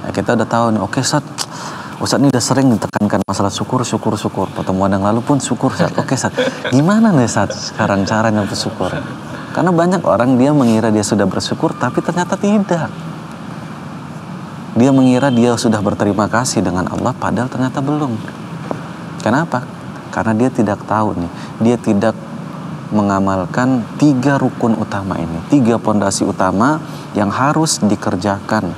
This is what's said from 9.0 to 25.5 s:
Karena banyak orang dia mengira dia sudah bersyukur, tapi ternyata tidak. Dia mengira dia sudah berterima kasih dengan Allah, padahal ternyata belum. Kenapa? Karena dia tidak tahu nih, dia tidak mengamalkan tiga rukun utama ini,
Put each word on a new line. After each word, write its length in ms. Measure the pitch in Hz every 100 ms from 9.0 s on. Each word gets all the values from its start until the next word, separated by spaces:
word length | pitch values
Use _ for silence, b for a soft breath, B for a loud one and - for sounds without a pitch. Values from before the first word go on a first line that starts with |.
| - - - - - -
Karena 160 | 175
banyak 320 | 170 - 185
orang 320 | - 98 120 127
dia 160 | 131
mengira 400 | 151 120 110 113
dia 160 | 107 104
sudah 160 | 107
bersyukur, 480 | 98 98 - 104 160
tapi 320 | - 120 120
ternyata 320 | - 165 175 190
tidak. 560 | 202 214 196 170 151 - - - - - - - - - - - - - - - - - -
Dia 160 | 113 131
mengira 400 | 135 131 123 139
dia 240 | 120 120
sudah 240 | 117 123 107
berterima 480 | 101 - 104 101 101
kasih 400 | 110 131 - 95
dengan 240 | 90 87
Allah, 240 | 87 98
padahal 320 | 127 92 95 123
ternyata 320 | 127 127 151
belum. 400 | 139 151 147 110 - - - - - - - - - -
Kenapa? 400 | - 127 165 123 131 - - - -
Karena 240 | - 101
dia 160 | 110 127
tidak 320 | 131 104 101 -
tahu 240 | 104 107
nih, 180 | 90 85 B B B
dia 160 | 113 120
tidak 400 | - 101 110 - - - - - - - -
mengamalkan 960 | 107 101 98 98 95 90 - 123 131 104 -
tiga 400 | 147 131 131 139
rukun 320 | 131 - 117 113
utama 440 | 110 101 95 -
ini, 160 | 82 82 -